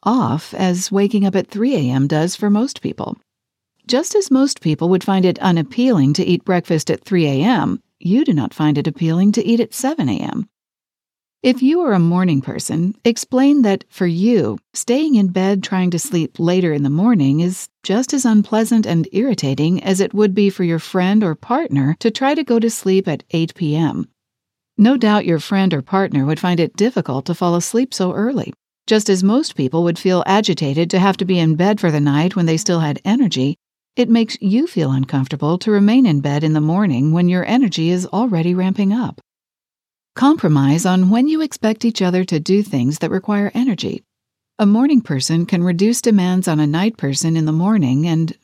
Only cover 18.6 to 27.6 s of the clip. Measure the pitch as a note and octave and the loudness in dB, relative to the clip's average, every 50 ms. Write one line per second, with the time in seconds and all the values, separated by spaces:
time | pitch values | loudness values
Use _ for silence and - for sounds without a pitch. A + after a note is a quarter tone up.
18.6 | A3+ A3 A#3 A3 G#3+ - F3 E3 D#3 - - G3 B3 C#4 G3+ - D#3 C3+ C#3 C3+ | 0 2 2 0 0 0 0 -2 -2 -2 -2 -2 -2 -2 -2 -2 -2 -2 -2 0
19.6 | D3+ E3 F#3 - - F#3+ F#3+ F#3 F#3+ F3+ - G3+ G#3+ G#3 F#3 G#3+ G3+ G3 F#3+ - | 0 0 0 0 0 -2 0 0 0 -2 0 0 0 2 2 2 2 0 0 0
20.6 | F#3 E3+ E3 D#3+ - - - F#3 F3+ F#3 G#3 A3 G#3+ E3+ D#3 - - - A#3+ D4 | -2 -2 -2 -4 -4 -4 -2 0 0 2 2 2 2 0 -2 -6 -4 -4 -2 -2
21.6 | E4+ - C#3 C#3 C3+ C#3+ D#3+ - - A3+ A3 - C4 C4+ D4+ D#4+ C#4+ - A#3 A#3 | -2 -2 -2 0 0 0 0 0 -2 -2 -2 0 -2 -2 0 -2 -2 0 0 0
22.6 | A3 A3+ - - - F#3+ F#3+ F#3+ F#3+ F3 D3 - - _ - E3 E3 E3 - - | 0 0 -2 -2 -2 0 0 0 0 0 -4 -6 -6 _ -2 -2 -2 -2 -4 -4
23.6 | E3+ D3 D3+ D#3+ E3 D3 - - E2 - _ _ _ _ _ _ _ _ _ _ | -4 -2 0 0 0 -2 -2 -4 -8 -10 _ _ _ _ _ _ _ _ _ _
24.6 | _ _ _ - G3+ A#3+ C#4 B3+ A#3+ G#3+ G#3 G#3 - - E3 D3+ - - G3+ F#3+ | _ _ _ 2 4 4 4 4 2 2 2 2 0 0 -2 -2 -2 -2 -2 0
25.6 | F#3+ F#3 E3 C#3 C3 - F#3 F#3+ G3 - - C#3+ C3+ C#3+ D#3 D3+ - F3+ F3 E3 | 0 0 0 -2 -4 -2 -2 -2 0 0 0 0 0 0 -2 -2 -2 -2 0 0
26.6 | E3 - - - G3+ B3 - G#3 - - B2+ C3+ - - E3+ - F#3 F3 E3+ F3 | 0 -2 0 0 -2 0 0 -2 -4 -4 -4 -6 -4 -4 -4 -2 -2 0 0 0